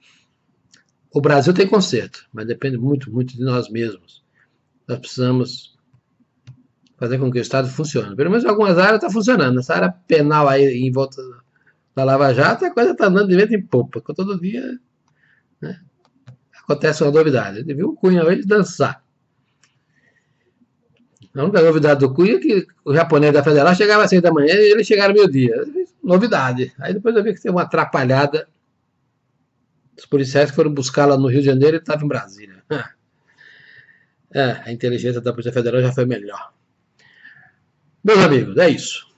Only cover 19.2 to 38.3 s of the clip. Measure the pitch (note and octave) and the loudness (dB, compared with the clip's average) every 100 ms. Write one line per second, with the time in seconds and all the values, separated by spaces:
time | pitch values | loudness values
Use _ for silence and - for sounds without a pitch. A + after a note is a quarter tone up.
19.2 | _ _ _ _ _ _ _ _ _ _ | _ _ _ _ _ _ _ _ _ _
20.2 | _ _ F4+ _ _ _ _ _ _ _ | _ _ _ _ _ _ _ _ _ _
21.2 | _ C#3 E3 G3 E3 D#3 D3+ C#3 C3 C3+ | _ -4 0 4 4 4 2 2 2 2
22.2 | F#3+ F#4+ D#4 G3 - _ - D3+ E3 D3+ | 2 2 0 0 -2 _ -2 0 2 2
23.2 | D3+ C#3+ D3 D3 D#3+ F3+ G#3 G#3+ G3 F#3 | 4 4 4 4 4 2 2 2 4 4
24.2 | E3+ D#3+ D3 G3 G#3+ G#3+ F#3 G3+ G3 G#3 | 4 2 2 4 4 4 2 2 4 4
25.2 | F3+ C3+ A#2+ A#2 D4 E4+ F4+ _ A3 F#3 | 4 4 0 -2 -6 -8 -10 _ 0 2
26.2 | A#3 F3 C3 B2 B2 - D#3 G3 A#3 A#3 | 2 -2 -2 -4 -6 -8 -8 -4 -2 0
27.2 | G#3+ - G#3 F3+ D#3+ D#3+ D3 D3+ B2+ C3 | -2 -4 -2 -2 -2 -2 -2 -2 0 0
28.2 | C#3+ D#3 - _ _ _ _ _ _ _ | 0 -4 -8 _ _ _ _ _ _ _
29.2 | _ _ _ _ _ _ _ _ - C#3+ | _ _ _ _ _ _ _ _ -4 -2
30.2 | C3 C#3 D3 E3 D#3 C#3+ C3 - C#3+ C3+ | 0 0 0 0 -2 -2 -4 0 2 2
31.2 | C3+ C3+ C#3 C3 D3 D#3+ - D3+ D3 B2 | 2 2 2 2 2 2 -4 -6 -6 -8
32.2 | G2 G2+ G2+ F#2+ - C#3+ A2 _ _ _ | -10 -20 -20 -20 -10 -10 -10 _ _ _
33.2 | _ _ - - _ - _ _ _ _ | _ _ -20 -20 _ -20 _ _ _ _
34.2 | _ C#3 C3 - A#2 A#2+ B2 A#2+ A#2+ A#2+ | _ -4 -4 -4 -10 -6 -4 -4 -4 -6
35.2 | A#2+ A#2+ A#2 B2 A#2 B2 B2+ B2+ B2+ A2 | -6 -8 -6 -4 -2 0 0 0 -2 -4
36.2 | G2+ - - _ _ _ _ _ _ _ | -10 -16 -18 _ _ _ _ _ _ _
37.2 | - - _ _ _ _ _ _ G3 G#3 | -20 -20 _ _ _ _ _ _ 2 4
38.2 | F3 | 4